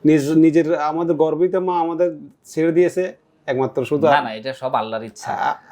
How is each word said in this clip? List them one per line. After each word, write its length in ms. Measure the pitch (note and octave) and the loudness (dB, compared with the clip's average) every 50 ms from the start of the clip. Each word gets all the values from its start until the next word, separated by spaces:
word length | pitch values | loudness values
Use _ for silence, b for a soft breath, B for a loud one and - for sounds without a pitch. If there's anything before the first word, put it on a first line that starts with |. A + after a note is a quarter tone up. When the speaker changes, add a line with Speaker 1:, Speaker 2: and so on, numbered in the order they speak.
| _ | _
Speaker 1:
নিজ, 260 | D3+ D#3 D#3 C3+ C#3+ | 4 4 4 2 2
নিজের, 440 | D#3+ D#3+ D#3+ D#3+ D3 E3 D#3+ D3+ E3+ | 4 4 4 6 4 2 2 2 -2
আমাদের 400 | D3+ D3 D3+ D#3 E3 E3+ E3 E3+ | -2 -2 -4 -4 -4 -2 -2 0
গর্বিত 400 | C#3+ D#3 D#3+ D#3 D3+ F3 F#3 F3+ | 0 2 0 2 0 0 0 0
মা 240 | F#3+ F#3 F#3 F3+ F3 | -2 -2 -2 -2 -2
আমাদের 380 | E3 E3 E3+ D#3+ F3 F3 D#3+ D3 D3 C#3 _ _ _ | -2 -2 0 0 -2 -2 -2 -8 -18 -20 _ _ _
ছেড়ে 260 | - - D#3+ D#3+ E3 | -10 -4 -2 0 2
দিয়েছে, 500 | E3 E3+ F3+ F3 F3 F#3 F#3 F#3 - _ _ _ _ _ _ | 2 2 2 2 0 -2 -6 -6 -8 _ _ _ _ _ _
একমাত্র 400 | - C3 B2+ C3+ C3 - C#3+ B2+ | -6 -2 -2 -2 -2 -2 -4 -2
শুধু 220 | A#2+ D3 C#3+ D3 D#3 | -2 -2 0 2 4
Speaker 2:
না, 60 | C#3+ | 4
Speaker 1:
আপ-, 100 | D3 C3 | 2 2
Speaker 2:
না, 100 | A#2+ A2 | -2 -8
এটা 200 | A2 A2 C3 C3 | -8 -8 -10 -10
সব 220 | - C3 C3 C3+ | -8 -6 -4 -2
আল্লাহর 280 | A#2+ A2 A2 A2 A2 A2+ | -2 -2 -2 -6 -8 -8
ইচ্ছা। 280 | A2+ - - - - | -10 -16 -14 -10 -8
Speaker 1:
আ-, 220 | C#3 C#3 - - D3 - _ - | -6 -2 -2 -4 -4 -4 _ -20